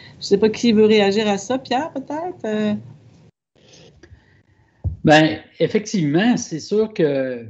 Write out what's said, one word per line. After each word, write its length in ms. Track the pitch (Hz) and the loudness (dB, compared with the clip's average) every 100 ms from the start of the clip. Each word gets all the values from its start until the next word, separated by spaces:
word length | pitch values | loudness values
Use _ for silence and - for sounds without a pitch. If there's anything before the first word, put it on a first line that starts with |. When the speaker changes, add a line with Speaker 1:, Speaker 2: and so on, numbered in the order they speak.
| - - | -20 -10
Speaker 1:
je 60 | - | -2
sais 120 | 196 | 2
pas 120 | 214 | 0
qui 220 | - 233 | 0 2
veut 140 | 214 214 | 4 6
réagir 420 | 214 196 202 214 | 4 2 2 0
à 120 | 196 | -2
ça. 180 | 196 262 | -4 -6
Pierre, 340 | 262 254 320 | -4 -4 -4
peut-être ? 520 | 277 269 294 359 359 220 | -10 -10 -8 -8 -10 -6
Euh ? 280 | 214 214 208 - - - - - _ _ _ _ - - _ - - _ _ _ _ _ _ - - - | -4 -4 -4 -10 -20 -20 -20 -20 _ _ _ _ -20 -20 _ -20 -20 _ _ _ _ _ _ -10 -2 4
Speaker 2:
Ben, 340 | 156 156 - - - | 6 4 -2 -10 -4
effectivement, 760 | 160 214 214 202 147 160 233 185 | -2 -2 -2 -2 0 2 2 0
c'est 240 | - 156 | -4 -10
sûr 340 | - 208 214 | -4 -2 -2
que, 520 | 202 151 139 131 123 113 | 0 0 0 -4 -8 -12